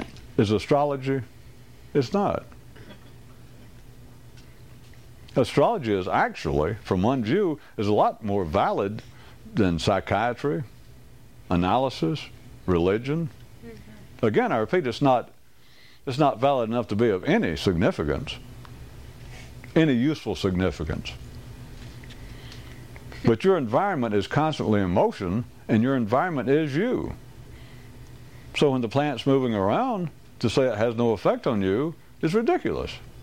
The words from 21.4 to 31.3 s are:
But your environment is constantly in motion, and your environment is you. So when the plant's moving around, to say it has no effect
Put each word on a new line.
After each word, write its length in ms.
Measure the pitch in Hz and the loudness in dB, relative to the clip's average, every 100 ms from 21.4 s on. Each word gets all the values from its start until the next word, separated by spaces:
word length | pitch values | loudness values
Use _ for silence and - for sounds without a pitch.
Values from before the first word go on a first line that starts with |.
| - - - - - - - - - - - - - - - - - - | -16 -16 -16 -16 -16 -16 -18 -16 -16 -16 -16 -16 -16 -18 -18 -18 -16 -2
But 200 | 131 113 | 2 4
your 140 | 190 185 | 4 2
environment 580 | 117 135 202 165 117 104 | 2 0 0 0 0 0
is 100 | 95 | 0
constantly 540 | - 156 147 104 104 | 0 0 0 0 2
in 80 | 92 | 2
motion, 560 | 95 214 - 92 104 123 - - | 2 2 0 -2 -2 -4 -10 0
and 160 | 113 | 2
your 120 | 123 135 | 4 2
environment 540 | 107 127 180 147 117 | 2 0 0 -2 2
is 260 | 147 156 139 | 2 2 0
you. 380 | 240 - - - - - - - - - - - - - - - - - | 0 -2 -4 -10 -16 -18 -18 -18 -18 -20 -20 -20 -18 -20 -20 -20 -12 2
So 160 | 151 | 2
when 100 | 131 | 4
the 80 | 113 | 0
plant's 380 | 135 147 120 139 | 0 0 0 2
moving 260 | 135 127 | 4 4
around, 560 | 107 95 151 262 214 165 - - - | 2 2 2 0 -2 -6 -10 -20 -4
to 100 | - | 0
say 140 | - | 2
it 140 | 131 104 | 2 2
has 180 | 117 113 | 0 2
no 160 | 120 | 2
effect 340 | 104 170 | 2 2